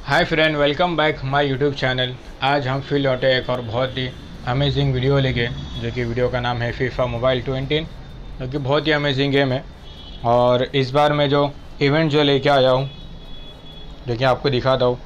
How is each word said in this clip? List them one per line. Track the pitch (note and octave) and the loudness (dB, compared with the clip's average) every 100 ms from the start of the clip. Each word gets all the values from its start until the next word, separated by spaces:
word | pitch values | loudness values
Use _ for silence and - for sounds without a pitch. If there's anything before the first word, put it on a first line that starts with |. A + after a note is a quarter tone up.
| - | 0
Hi | D3+ | 0
friend, | E3+ D#3 D#3 D3 | 2 2 2 4
welcome | C#3+ C#3+ F3 | 2 2 0
back | D#3+ D#3 D3+ | 2 0 0
my | C3 C#3 | -2 0
YouTube | C#3+ C3 C#3+ C3+ | 0 2 0 0
channel। | C3 B2+ B2+ B2+ - - | -2 0 -2 -6 -14 -4
आज | C3+ D3 B2+ | 0 0 0
हम | C3+ | -4
फिर | C3+ C#3+ | -2 0
लौटे | C3+ B2+ C3+ | 0 2 2
एक | B2+ A#2+ | 2 0
और | B2 | -4
बहुत | A#2 A2+ B2+ B2 | -2 -2 -2 -4
ही | B2+ - - - - | -8 -10 -16 -10 -4
amazing | C3 C#3+ C3 C#3 | 0 0 2 0
video | B2+ C3 C#3 | 2 2 4
लेके, | C3 A#2+ A#2+ C3 - B2+ | 2 0 -2 -4 -10 -6
जो | A#2 | -6
कि | A#2 | -4
video | A#2+ A#2 B2 | -2 0 0
का | B2 | 0
नाम | A#2+ A#2 | -2 -2
है | A#2+ | -4
FIFA | A2+ B2+ - B2 | -2 -4 -2 -2
Mobile | A#2 C3 B2+ | 0 0 0
ट्वेंटी, | C3 C3 C3+ D3+ E3 - - - - - | -2 -4 -2 -2 -2 -12 -16 -16 -14 -10
जो | C3 | -8
कि | C#3+ | -6
बहुत | C3 D3 D3+ | 0 0 2
ही | |
amazing | D3+ D3 C3 C#3 | 0 2 0 2
game | C#3 C3+ | 4 2
है। | B2+ - - - - - - | 0 -6 -16 -18 -16 -16 -4
और | A#2 A#2+ B2 B2 | 2 4 4 4
इस | B2+ C#3 B2+ | 2 0 2
बार | C#3+ D3 | 2 2
मैं | D3 C#3+ | 4 2
जो | C#3+ C#3+ - - - | 2 2 -4 -16 -2
event | C#3+ D3+ D#3+ | 2 2 2
जो | D3 | 4
लेके | C#3+ C#3 D3 | 4 4 4
आया | C#3 C3 | 4 6
हूँ, | B2+ C#3 - - - - - - - - - - - - | 4 0 -10 -14 -14 -14 -14 -14 -16 -18 -16 -16 -12 -6
जो | A#2 | 0
कि | |
आपको | C3 B2 C#3+ | 2 2 2
दिखाता | B2 C3 C3 | 2 2 2
हूँ | B2 B2 | 2 0